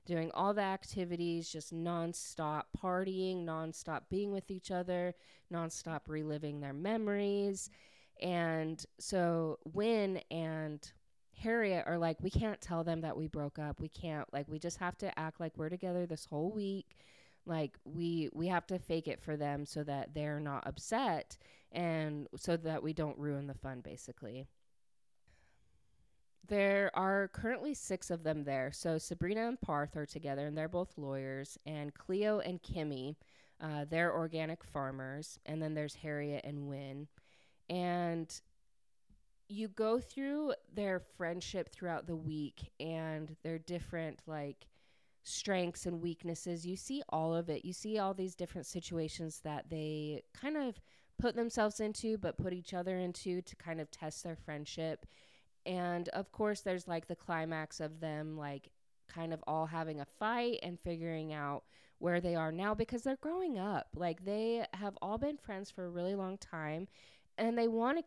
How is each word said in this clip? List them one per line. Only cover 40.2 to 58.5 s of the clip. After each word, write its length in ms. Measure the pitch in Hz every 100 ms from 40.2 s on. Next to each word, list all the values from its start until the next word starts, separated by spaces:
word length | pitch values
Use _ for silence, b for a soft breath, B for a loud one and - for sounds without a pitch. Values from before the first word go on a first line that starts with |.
| 277 294 294 - -
their 260 | 208 202 180
friendship 720 | - - 170 180 - 190 -
throughout 380 | - 180 160 170
the 80 | 160
week 560 | 156 151 143 - - -
and 600 | 160 160 160 156 156 156
their 160 | 160 165
different, 640 | 160 175 - 170 160 - -
like, 400 | 156 143 - - b b b b b
strengths 640 | - - 202 185 175 - 180
and 160 | 170
weaknesses. 640 | 170 160 170 165 175 170 175
You 100 | 185
see 260 | - 277 -
all 260 | 160 160
of 160 | 165 170
it. 140 | 147
You 80 | 180
see 280 | 175 214 214
all 140 | 196
these 220 | 190 185 -
different 320 | 175 180 -
situations 720 | 175 - 165 160 - 160 - 156
that 240 | 147 -
they 540 | 156 156 151 151 147 -
kind 240 | - 269 302
of 240 | 262 - b b b -
put 180 | 240 233
themselves 440 | 233 226 214 208
into, 380 | 214 208 220 214
but 200 | 180 -
put 140 | 190
each 220 | 180 175
other 240 | 180 180 185
into 440 | 180 175 190 180
to 140 | 175 -
kind 240 | 170 160
of 100 | 151
test 320 | - 156 -
their 120 | 170 160
friendship. 720 | - 151 147 - 160 151 - B B B B _ -
And 440 | 180 175 175 175
of 240 | - 190
course, 260 | - 214 202
there's, 300 | 196 185 175
like, 180 | 165 165
the 80 | 170
climax 640 | - 165 160 160 156 -
of 220 | 151 160
them, 360 | 160 151 156 156
like, 320 | 147